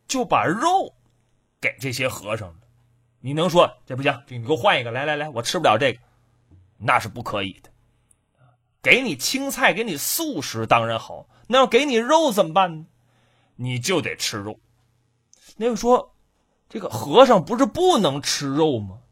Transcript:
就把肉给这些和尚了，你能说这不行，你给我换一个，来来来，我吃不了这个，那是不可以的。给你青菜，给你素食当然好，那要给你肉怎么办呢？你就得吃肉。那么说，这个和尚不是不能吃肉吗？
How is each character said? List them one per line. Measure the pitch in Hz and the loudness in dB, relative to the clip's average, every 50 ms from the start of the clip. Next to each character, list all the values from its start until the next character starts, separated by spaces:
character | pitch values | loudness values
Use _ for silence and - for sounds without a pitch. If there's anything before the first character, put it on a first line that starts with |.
| _ | _
就 | - - 262 240 | -6 -4 -4 -2
把 | 147 156 117 104 | 0 0 2 2
肉 | 135 175 226 285 339 370 381 302 - _ _ _ _ _ _ _ _ _ _ _ _ _ - | 0 0 0 0 2 2 2 0 -4 _ _ _ _ _ _ _ _ _ _ _ _ _ -8
给 | - 123 - - | -6 -6 -6 -6
这 | 123 135 | -8 -8
些 | 120 131 131 | -6 -4 -4
和 | 127 - - - 104 - | -4 -6 -6 -8 -8 -6
尚 | - 104 | -6 -8
了， | 90 82 85 _ _ _ _ _ _ _ _ _ _ _ _ | -12 -16 -20 _ _ _ _ _ _ _ _ _ _ _ _
你 | - 127 143 | -8 -6 -2
能 | 156 170 180 | 0 0 2
说 | 170 175 156 - - _ _ | 4 4 4 4 2 _ _
这 | - 131 | -12 -8
不 | 127 | -2
行， | 139 143 135 123 - - | -2 -2 -2 -4 -8 -14
你 | 123 120 113 | -12 -10 -4
给 | 120 156 | -4 -2
我 | |
换 | - - 208 180 143 | 0 2 2 0 0
一 | 120 | -2
个， | 117 | -6
来 | 113 127 143 | -6 -6 -4
来 | 151 151 | -4 -4
来， | 147 151 156 | -4 -6 -6
我 | 139 113 | -6 -6
吃 | 123 - - 180 | -6 -4 -4 2
不 | 151 | 2
了 | 131 107 | 4 4
这 | 117 143 131 110 | 4 2 0 -2
个， | - _ _ _ _ _ _ _ _ _ _ _ - _ _ _ | -4 _ _ _ _ _ _ _ _ _ _ _ -20 _ _ _
那 | - 101 135 127 117 | -8 -2 0 0 0
是 | - 107 | 0 -4
不 | 92 120 | -12 -12
可 | 117 - - 101 98 | -10 -8 -6 -6 -6
以 | 98 90 _ | -6 -8 _
的。 | _ - _ _ _ _ _ _ _ _ _ _ _ _ _ _ _ _ _ _ _ _ _ _ | _ -20 _ _ _ _ _ _ _ _ _ _ _ _ _ _ _ _ _ _ _ _ _ _
给 | - 127 165 240 | 2 2 2 2
你 | 269 220 147 | 2 -2 -4
青 | 120 - - - 262 277 277 | -4 -4 -4 -4 -4 -4 -4
菜， | - 233 269 208 160 | -4 0 0 0 0
给 | 190 233 | 0 -4
你 | 226 156 | -6 -6
素 | 143 - - - - 330 311 247 156 | -6 -6 -6 -4 -4 -4 -4 -6 -6
食 | 127 - - 113 113 | -8 -6 -6 -4 0
当 | 104 135 120 113 | 2 2 2 2
然 | 113 113 | 0 -4
好， | 110 - - 87 80 - _ _ _ _ | -6 -6 -10 -16 -18 -18 _ _ _ _
那 | - 226 | 0 4
要 | 269 262 | 4 4
给 | - - 254 294 | 4 4 2 2
你 | 294 247 | 2 0
肉 | 226 233 247 311 330 320 277 | 0 2 4 4 4 4 2
怎 | 202 208 180 | 2 2 0
么 | 160 160 | 2 2
办 | 190 190 175 160 156 | 0 0 0 -2 -10
呢？ | 160 _ _ _ _ _ _ _ _ _ _ _ _ _ _ | -16 _ _ _ _ _ _ _ _ _ _ _ _ _ _
你 | - 123 127 127 | -10 -8 -6 -6
就 | 123 123 175 190 156 | -4 -2 0 0 0
得 | 113 92 80 | 0 -2 -6
吃 | - - - - | -6 -6 -6 -6
肉。 | 107 98 107 107 _ _ _ _ _ _ _ _ _ _ _ _ _ _ _ _ _ _ - - | -6 -8 -8 -12 _ _ _ _ _ _ _ _ _ _ _ _ _ _ _ _ _ _ -20 -10
那 | - 220 247 | -4 -4 -2
么 | 233 | -2
说， | 202 233 233 247 240 - - _ _ _ _ _ _ _ _ _ _ _ _ | 0 2 2 2 2 2 -4 _ _ _ _ _ _ _ _ _ _ _ _
这 | - - | -12 -10
个 | - - | -10 -8
和 | - 110 113 143 147 220 269 | -8 -8 -4 4 6 8 8
尚 | 247 233 190 135 | 8 8 4 2
不 | - 226 226 | 0 0 0
是 | 277 | 0
不 | 214 - 311 359 370 349 | 0 0 0 2 4 4
能 | 254 185 147 135 143 | 4 2 2 0 -2
吃 | 143 - - - 143 | -4 -4 -4 -4 -4
肉 | 139 135 151 160 160 135 113 | -2 0 2 2 2 2 0
吗？ | 104 95 92 117 _ _ | -4 -6 -12 -16 _ _